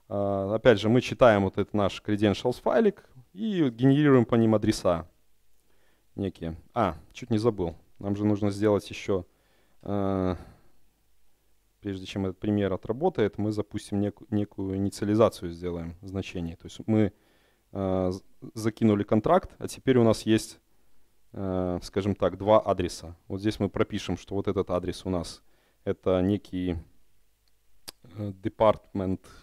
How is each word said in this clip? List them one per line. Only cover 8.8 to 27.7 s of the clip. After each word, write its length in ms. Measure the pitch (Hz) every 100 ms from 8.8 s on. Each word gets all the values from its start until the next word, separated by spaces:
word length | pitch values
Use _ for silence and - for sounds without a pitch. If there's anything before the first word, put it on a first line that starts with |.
| -
ещё, 360 | 92 - 95 90 _ _ _ _ _
э, 520 | - 101 98 95 92 87 - - - - - _ _ _ - _ _ _ _ _
прежде 260 | 101 95 92
чем 200 | 104 95
этот 140 | -
пример 340 | 107 104 95
отработает, 640 | 92 - 120 185 180 104 -
мы 160 | 104
запустим 480 | 107 - 107 - 101
неку-, 240 | 101 - -
некую 460 | 104 104 - 98 95
инициализацию, 760 | 98 - 104 107 104 - 87
сделаем 440 | 85 90 85 85 85
значений. 560 | 98 95 - 90 82 85
То 80 | 85
есть 140 | - -
мы, 260 | 110 101 _ _ _ _ _ _
э, 400 | 98 95 92 92
з-, 100 | 92 - - -
закинули 500 | 113 110 - 113 101
контракт, 520 | 101 110 147 175 - -
а 100 | 98
теперь 280 | - 135 123
у 60 |
нас 200 | 113 107
есть, 360 | 107 110 - - _ _ _ - - _ -
э, 480 | 101 95 92 90 87
скажем 320 | - 101 101 95
так, 220 | 92 92
два 220 | 98 107
адреса. 560 | 98 92 85 - 82 85 -
Вот 100 | 95
здесь 200 | 104 -
мы 100 | 98
пропишем, 480 | - 107 101 - 87
что 180 | - 98
вот 140 | 98
этот 200 | 95 90
адрес 340 | 90 90 - 92
у 40 |
нас 320 | 90 80 - _ _ _ _ 101
это 360 | 92 98 92
некий, 540 | 95 104 - 92 90 82 - - - _ _ _ _ _ _